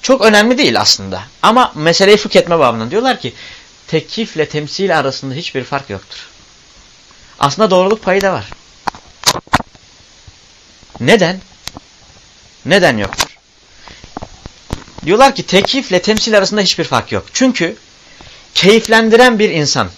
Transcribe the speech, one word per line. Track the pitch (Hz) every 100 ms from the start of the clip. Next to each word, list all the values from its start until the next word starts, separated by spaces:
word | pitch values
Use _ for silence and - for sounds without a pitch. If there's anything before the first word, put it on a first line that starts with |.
çok | - 262
önemli | 220 208 220 254
değil | 208 107
aslında | 104 - 98 92 - -
ama | 190 233 247
meseleyi | 147 156 165 196 208
fıkh | 208 190
etme | 170 170
babından | 131 113 113
diyorlar | 180 262 240
ki | 127 - - - - _ -
tekifle | 160 156 - 226 160 147
temsil | 151 147 - 196 160
arasında | 135 131 135
hiçbir | 131 - 135
fark | 120 139 -
yoktur. | 98 - - - - - _ _ - - _ _ - - -
Aslında | 139 139 170
doğruluk | 185 185 214
payı | 190 190
da | 190
var. | 156 101 - _ _ - - - _ - - _ - - _ _ _ _ _ - - _ _ _ _ _ -
Neden? | 123 214 170 185 - _ - - _ _ _ - _ _ _ _ 120
Neden | 185 170 113
yoktur? | 98 - - - _ _ _ - - - - - - - - - - - - -
Diyorlar | 147 220 269
ki | 214
tekifle | - 185 - 269 - 180
temsil | 190 220 226 214
arasında | 190 214
hiçbir | 190 -
fark | 156 120 -
yok. | 101 -
Çünkü | - 262 - 165 220 _ _ - - - - -
keyiflendiren | - 185 220 220 226 226 233 254 220
bir | 214
insan | 160 143 143 95